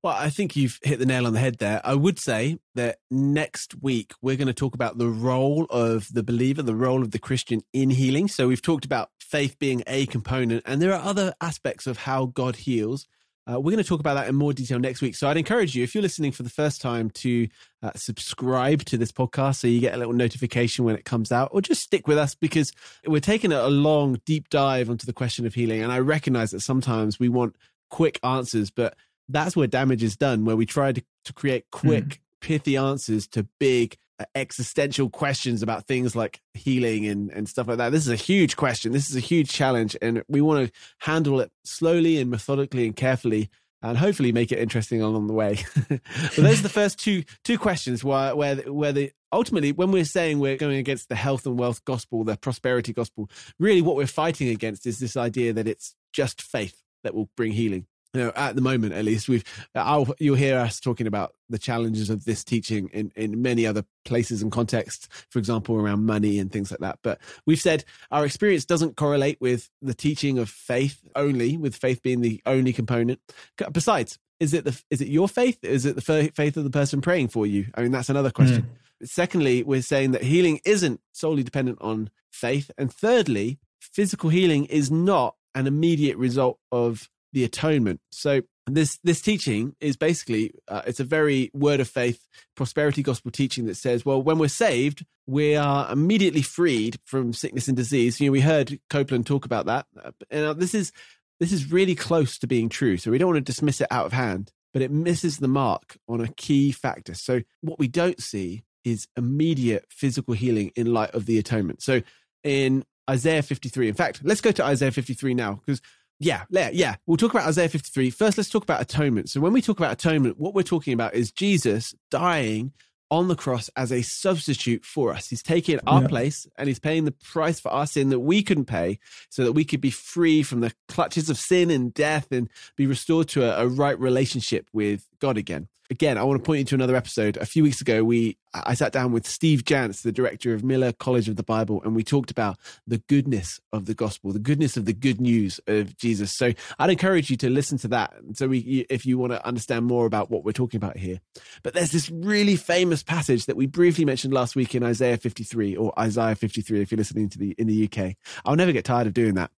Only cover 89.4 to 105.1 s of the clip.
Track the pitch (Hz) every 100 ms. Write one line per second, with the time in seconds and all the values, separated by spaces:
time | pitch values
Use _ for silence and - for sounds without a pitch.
89.4 | - 104 123 - 151 127 156 170 - 110
90.4 | 110 - - 101 - 120 131 156 151 135
91.4 | 127 139 143 143 127 - 123 117 _ -
92.4 | _ - 131 - 147 139 139 123 120 -
93.4 | 135 - 113 90 131 120 139 135 135 160
94.4 | 151 - 226 123 139 143 - _ - 135
95.4 | 151 151 147 139 - 135 160 214 190 151
96.4 | 135 - 175 120 113 113 - 135 120 117
97.4 | - 131 131 127 120 139 120 113 143 135
98.4 | 143 156 135 139 _ 147 139 127 117 143
99.4 | 127 117 87 127 - - - _ - 151
100.4 | 151 151 180 214 180 - - _ _ _
101.4 | 170 185 139 175 190 170 - 165 139 -
102.4 | 120 123 113 - 131 90 113 127 180 160
103.4 | 135 123 151 135 139 120 80 123 123 92
104.4 | 101 _ _ 131 131 147 170